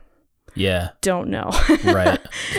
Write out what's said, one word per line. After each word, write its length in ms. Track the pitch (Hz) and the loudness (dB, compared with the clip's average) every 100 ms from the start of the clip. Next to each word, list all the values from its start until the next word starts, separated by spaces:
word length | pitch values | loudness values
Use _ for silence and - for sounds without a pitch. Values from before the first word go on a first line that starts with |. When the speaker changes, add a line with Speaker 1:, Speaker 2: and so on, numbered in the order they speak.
| - _ _ _ _ - | -20 _ _ _ _ -4
Speaker 1:
Yeah. 340 | 95 90 92 - | 0 0 -4 -4
Speaker 2:
don't 280 | 190 180 - | -2 -2 -2
know." 200 | 202 - | -6 0
<laughs> 320 | - - 311 | 2 4 4
Speaker 1:
Right. 360 | 381 - - 269 - - - | 2 2 2 0 -4 -12 -6